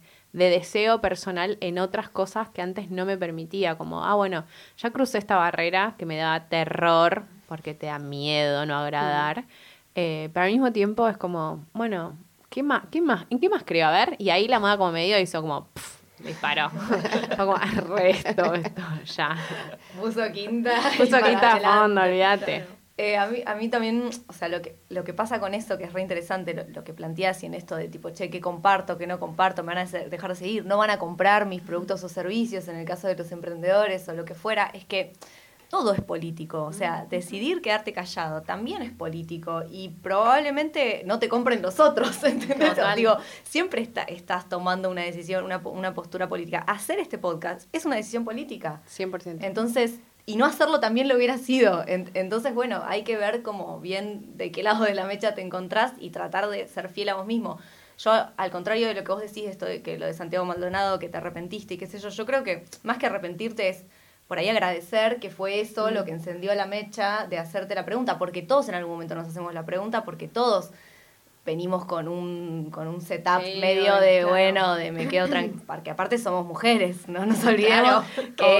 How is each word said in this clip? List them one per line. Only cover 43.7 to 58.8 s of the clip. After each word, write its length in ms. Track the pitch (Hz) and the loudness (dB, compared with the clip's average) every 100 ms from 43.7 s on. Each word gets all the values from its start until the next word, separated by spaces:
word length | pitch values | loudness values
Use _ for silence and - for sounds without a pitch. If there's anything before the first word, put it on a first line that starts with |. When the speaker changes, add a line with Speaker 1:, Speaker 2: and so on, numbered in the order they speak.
| 233 | -2
Speaker 3:
está, 220 | 233 - | -4 -6
estás 460 | - 175 - 180 - | -6 -8 -4 -4 -4
tomando 400 | 180 180 185 190 | -2 0 0 0
una 120 | 180 | -2
decisión, 400 | 175 170 170 185 185 | -4 -6 -4 -4 -2
una 160 | 180 | -6
po-, 80 | 175 | -6
una 220 | 185 190 | -6 -6
postura 340 | 185 170 185 185 | -6 -8 -6 -4
política. 300 | 180 165 175 | -4 -4 -4
Hacer 400 | - 208 - 392 | -2 -4 -2 -4
este 180 | 339 - | -4 -4
podcast 500 | 180 165 165 180 - | -4 -4 -6 -8 -8
es 120 | 320 320 | -6 -2
una 120 | 233 | -2
decisión 280 | 226 233 233 | -2 -6 -6
política. 560 | 233 302 196 160 156 - | -8 -10 -8 -8 -10 -14
Speaker 1:
Cien 260 | - 190 | -8 -6
por 100 | 180 | -6
ciento. 240 | 180 165 190 | -8 -8 -6
Speaker 3:
Entonces, 500 | 190 233 240 233 233 - _ - | -2 0 2 0 -2 -18 _ -6
y 120 | 214 | 2
no 80 | 285 | 2
hacerlo 340 | 302 302 294 | 4 4 4
también 280 | 226 226 269 | 2 2 4
lo 80 | 247 | 4
hubiera 220 | 247 254 | 4 0
sido. 460 | 254 262 220 175 - | 2 6 6 6 0
En-, 220 | 185 180 | -4 -4
entonces, 400 | 185 185 220 262 | -4 -2 -2 -2
bueno, 280 | 233 247 196 - | -2 -2 -2 -2
hay 180 | 202 | -4
que 120 | 226 220 | -2 -2
ver 240 | 208 233 | 0 -2
como 360 | 233 202 170 165 | -4 -8 -8 -10
bien 580 | 170 190 208 208 - - | -6 -6 -6 -10 -12 -8
de 140 | 175 | -6
qué 120 | 175 | -2
lado 220 | 208 220 214 | 2 4 2
de 100 | 196 | 0
la 100 | 190 | -4
mecha 300 | 202 214 208 | -2 -2 -2
te 60 | |
encontrás 520 | 185 185 185 202 247 254 | -6 -8 -2 0 0 -2
y 100 | 175 | -12
tratar 380 | 170 175 185 208 | -8 -4 -2 -2
de 180 | 196 190 | -4 -8
ser 220 | - 180 | -8 -8
fiel 200 | 202 202 | -4 -4
a 60 | 190 | -2
vos 100 | 202 | -2
mismo. 340 | 233 202 170 - - - - | -4 -4 -10 -14 -20 -20 -4
Yo, 120 | 214 220 - - | 4 4 2 -4
al 140 | 190 | -4
contrario 360 | 180 180 220 | -4 -2 0